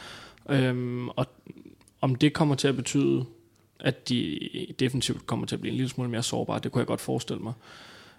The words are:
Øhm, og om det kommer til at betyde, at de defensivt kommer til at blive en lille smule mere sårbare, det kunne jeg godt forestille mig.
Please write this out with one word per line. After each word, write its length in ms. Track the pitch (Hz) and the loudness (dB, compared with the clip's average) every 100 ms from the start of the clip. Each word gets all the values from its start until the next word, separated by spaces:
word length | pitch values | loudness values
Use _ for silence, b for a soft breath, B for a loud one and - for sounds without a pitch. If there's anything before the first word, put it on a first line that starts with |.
| B B B B - | B B B B 0
Øhm, 580 | 139 127 123 123 123 123 | 2 4 2 -2 -4 -4
og 180 | - 131 - - - - - _ _ | -2 -2 -4 -20 -20 -20 -20 _ _
om 140 | 135 | 0
det 180 | 127 151 | 4 4
kommer 220 | - 151 | 6 4
til 140 | 135 143 | 4 4
at 80 | 120 | 2
betyde, 480 | 120 143 139 135 127 - _ _ _ _ | 2 2 4 2 0 -10 _ _ _ _
at 280 | - 123 - | -2 -2 -2
de 300 | 123 87 73 - - - - | 0 0 -4 -6 -8 -10 -2
defensivt 480 | 131 131 - - - | 0 0 -2 -4 -2
kommer 200 | 117 117 | -4 -2
til 100 | - | -4
at 40 | |
blive 100 | - | -2
en 60 | 117 | -2
lille 140 | 127 | -2
smule 200 | 127 123 | -2 -4
mere 120 | 113 | -2
sårbare, 380 | 117 120 120 110 | -2 -2 -2 -2
det 100 | - | 0
kunne 80 | 131 | 0
jeg 60 | 120 | 0
godt 140 | 117 | -2
forestille 420 | - 127 - 110 | -2 -4 -2 -6
mig. 100 | 107 117 B B B B B | -6 -10 B B B B B